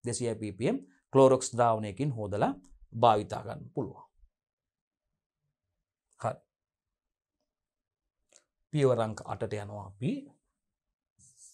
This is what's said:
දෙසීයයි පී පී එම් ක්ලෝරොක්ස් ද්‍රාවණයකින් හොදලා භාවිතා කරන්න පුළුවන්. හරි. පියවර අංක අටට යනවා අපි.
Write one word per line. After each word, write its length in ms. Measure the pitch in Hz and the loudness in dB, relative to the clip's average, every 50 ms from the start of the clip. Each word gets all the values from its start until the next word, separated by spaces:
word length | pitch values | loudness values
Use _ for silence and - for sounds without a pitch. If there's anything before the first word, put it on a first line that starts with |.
| - | -6
දෙසීයයි 320 | 117 113 - 123 117 110 | -6 -6 -4 -4 -4 -4
පී 160 | 107 110 104 | -4 -6 -10
පී 160 | 101 95 113 | -6 -4 -2
එම් 120 | 170 247 269 - - _ _ _ | -2 -2 -4 -8 -14 _ _ _
ක්ලෝරොක්ස් 400 | _ - 135 135 131 131 127 - - | _ 6 8 8 8 8 4 2 -4
ද්‍රාවණයකින් 640 | - 113 120 117 113 107 107 104 95 95 139 151 | 0 2 4 4 2 0 -2 -8 -6 -4 -4 -4
හොදලා 420 | 123 113 104 101 98 104 139 240 277 - - - - - - _ - | -2 -4 -6 -4 0 0 0 0 -2 -6 -14 -20 -20 -20 -20 _ -2
භාවිතා 460 | 113 117 117 107 107 104 - 104 - - | 4 4 6 6 4 0 -4 -8 -10 -8
කරන්න 260 | 107 110 - 117 123 | -10 -12 -14 -14 -10
පුළුවන්. 360 | _ 151 - 131 135 - - _ _ _ - _ _ _ _ _ _ _ _ _ _ _ _ _ _ _ _ _ _ _ _ _ _ _ _ _ _ _ _ _ _ _ _ _ _ _ _ _ _ _ | _ -8 -8 -8 -10 -18 -20 _ _ _ -20 _ _ _ _ _ _ _ _ _ _ _ _ _ _ _ _ _ _ _ _ _ _ _ _ _ _ _ _ _ _ _ _ _ _ _ _ _ _ _
හරි. 180 | - 117 - - _ _ _ _ _ _ _ _ _ _ _ _ _ _ _ _ _ _ _ _ _ _ _ _ _ _ _ _ _ _ _ _ _ _ _ _ _ _ _ - _ _ _ _ _ _ - | -6 -6 -6 -8 _ _ _ _ _ _ _ _ _ _ _ _ _ _ _ _ _ _ _ _ _ _ _ _ _ _ _ _ _ _ _ _ _ _ _ _ _ _ _ -20 _ _ _ _ _ _ -2
පියවර 260 | 151 139 127 123 117 | 2 2 2 2 2
අංක 200 | 113 107 107 - - | 0 -4 -4 -10 -10
අටට 300 | - 110 98 117 104 110 | -10 -8 -8 -6 -8 -6
යනවා 320 | 104 104 101 104 104 101 | -8 -10 -10 -12 -12 -14
අපි. 260 | 101 98 98 117 170 269 277 269 - - _ _ _ _ _ _ _ _ _ _ _ _ _ _ _ _ _ - - _ _ - - | -14 -12 -6 -6 -6 -6 -6 -10 -16 -20 _ _ _ _ _ _ _ _ _ _ _ _ _ _ _ _ _ -20 -20 _ _ -20 -20